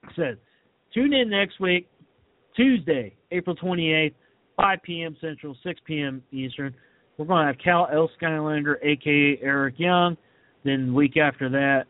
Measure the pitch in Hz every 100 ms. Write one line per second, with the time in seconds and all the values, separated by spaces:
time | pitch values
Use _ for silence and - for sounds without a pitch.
0 | - - 147 107 _ _ _ _ _ 220
1 | 277 277 233 202 196 - 185 180 180 _
2 | _ _ _ _ _ - 262 240 151 143
3 | 107 _ _ 175 175 175 180 175 165 156
4 | 156 - _ _ _ - 196 190 - 170
5 | 165 151 160 147 151 131 180 170 - 151
6 | 143 131 123 135 131 123 139 127 _ _
7 | _ - 151 180 147 131 - 175 165 151
8 | 160 _ 170 156 151 151 147 143 147 147
9 | 151 147 143 139 135 139 139 131 170 180
10 | 175 165 _ _ _ _ 139 139 127 127
11 | 143 156 147 135 135 135 139 135 -